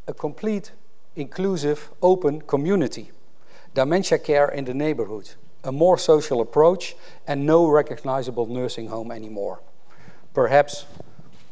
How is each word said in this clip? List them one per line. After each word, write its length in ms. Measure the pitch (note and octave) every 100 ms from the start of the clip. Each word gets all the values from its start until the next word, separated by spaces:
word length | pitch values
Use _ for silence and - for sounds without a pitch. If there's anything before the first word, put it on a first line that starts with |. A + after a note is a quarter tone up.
| -
a 60 |
complete, 580 | - D3+ D3 G#3+ G3+ - - - - - -
inclusive, 760 | C#3 - G3 F3 D3 D3 - -
open 400 | F3+ F#3 D3 D3+
community. 680 | - C#3 D#3+ G3+ B2 A#2 G#2 - - - - - -
Dementia 460 | C3 C3+ F#3 F#3+ D#3
care 300 | - C#3+ C#3+
in 160 | C#3+ B2+
the 80 |
neighborhood. 580 | C3 D3+ C3 G2+ G#2+ - - - -
A 80 | C3
more 260 | C#3 F3+ F3
social 440 | - D#3 - B2
approach 540 | A2 D3 E3 F#3 - - - - -
and 200 | C#3 C#3+
no 240 | E3 E3
recognizable 760 | D3 - A#2+ C3 C3+ B2 A#2+ A2+
nursing 400 | B2 A#2+ A#2 A2+
home 240 | A2+ A2+
anymore. 500 | A2+ A2 G#2 G2 F#2 - - - - - - -
Perhaps 520 | C3+ A#2+ C#3+ C#3+ - - - - - - - -